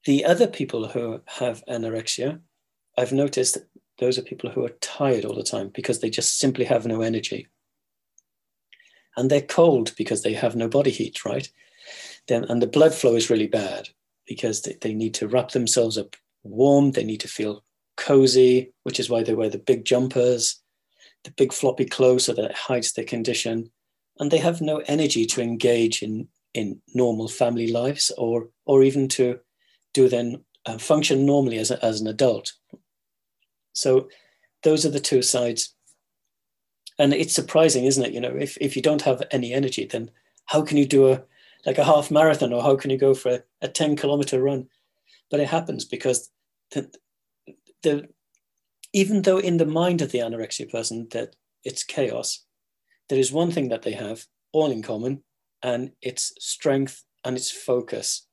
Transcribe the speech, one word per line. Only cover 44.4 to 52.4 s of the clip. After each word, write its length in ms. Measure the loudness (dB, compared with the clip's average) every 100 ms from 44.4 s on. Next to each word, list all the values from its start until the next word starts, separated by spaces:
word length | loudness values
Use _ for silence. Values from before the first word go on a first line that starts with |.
run? 260 | 0 -2 -8 _ _ _ _ _ _
But 100 | -2
it 80 | 0
happens 360 | -2 -4 -10
because 460 | -8 -4 -2 -2 -6 _ _ _ _
the, 200 | -10 -10 -20 _ _ _ _ -20 -20 _ _
the, 260 | -2 -2 -6 _ _ _ _ _ _ _ -4
even 280 | 0 2 2
though 160 | 4 2
in 200 | 2 2
the 80 | 2
mind 340 | 2 0 0
of 100 | -2
the 100 | -4
anorexia 500 | -4 -6 -8 -10 -8
person 380 | -8 -8 -10 -8
that 260 | -10 -10 _ _ _
it's 200 | -12 -10
chaos, 600 | -8 -4 -4 -4 -8 -10